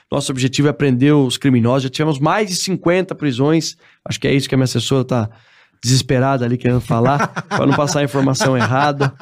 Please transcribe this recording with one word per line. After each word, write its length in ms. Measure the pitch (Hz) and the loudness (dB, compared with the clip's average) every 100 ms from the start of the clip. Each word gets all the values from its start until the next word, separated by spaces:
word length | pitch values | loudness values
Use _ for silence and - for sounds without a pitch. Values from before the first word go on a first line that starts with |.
| - | -6
Nosso 200 | 139 135 | -6 -4
objetivo 380 | 131 131 139 143 | -2 -2 2 0
é 40 | |
prender 400 | 143 143 123 147 | 2 0 2 4
os 240 | 147 127 - | 4 2 0
criminosos. 460 | 139 123 117 135 | 2 2 2 0
Já 40 | 127 | -2
tivemos 300 | - 156 135 | -4 -2 0
mais 280 | 156 202 202 | 0 0 -2
de 60 | 175 | -4
cinquenta 580 | - 175 170 185 185 - | -4 -2 0 0 -2 -4
prisões. 600 | 147 120 143 160 151 - _ _ | -4 0 2 0 -2 -10 _ _
Acho 160 | - 113 | -10 -4
que 80 | 143 | 0
é 40 | |
isso 160 | 139 135 | 0 0
que 60 | |
a 40 | 131 | 0
minha 60 | |
assessora 400 | 127 123 - 135 | 0 -2 0 0
tá 240 | 127 127 110 - _ _ _ _ | 0 -2 -2 -8 _ _ _ _
desesperada 640 | 120 131 127 131 135 135 120 | 0 0 2 0 2 0 0
ali 100 | 123 | 0
querendo 240 | 123 123 | 0 0
falar, 480 | - 117 123 143 220 | 0 0 2 0 -2
<laughs> 160 | 185 - | -6 -6
pra 200 | 208 135 | -2 0
não 80 | |
passar 260 | - 139 147 | 0 0 -2
a 40 | |
informação 520 | 143 139 135 131 131 127 | -2 0 0 0 0 0
errada. 560 | 110 131 147 139 139 - | 0 0 0 0 -2 -4